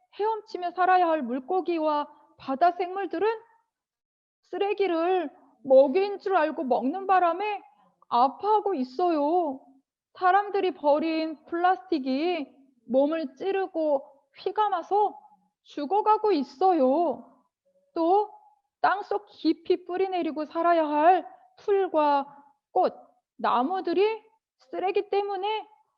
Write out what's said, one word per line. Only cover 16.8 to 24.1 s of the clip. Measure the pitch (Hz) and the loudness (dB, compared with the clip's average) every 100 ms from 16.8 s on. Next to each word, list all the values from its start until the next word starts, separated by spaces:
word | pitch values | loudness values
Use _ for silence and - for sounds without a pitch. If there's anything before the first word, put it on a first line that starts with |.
| 254 285 339 - - _ _ _ _ _ _ - | 2 2 0 -4 -12 _ _ _ _ _ _ -2
또 | 330 392 415 - _ _ _ _ | 2 2 0 -8 _ _ _ _
땅속 | - 381 392 403 - | -2 -2 -4 -8 -10
깊이 | - 311 330 - 359 359 | -4 -2 -2 -2 -4 -4
뿌리 | 359 381 | -4 -2
내리고 | 370 320 285 302 | -2 -4 -6 -8
살아야 | 339 339 339 302 | -2 2 2 2
할 | 294 311 370 - - - _ | 2 4 4 0 -14 -20 _
풀과 | - 392 370 311 294 285 277 - _ _ _ | 0 0 2 0 2 0 -2 -12 _ _ _
꽃, | - 330 - - _ _ - | 0 0 -2 -16 _ _ -6
나무들이 | 214 240 262 381 359 339 415 | -2 0 0 -4 -2 0 0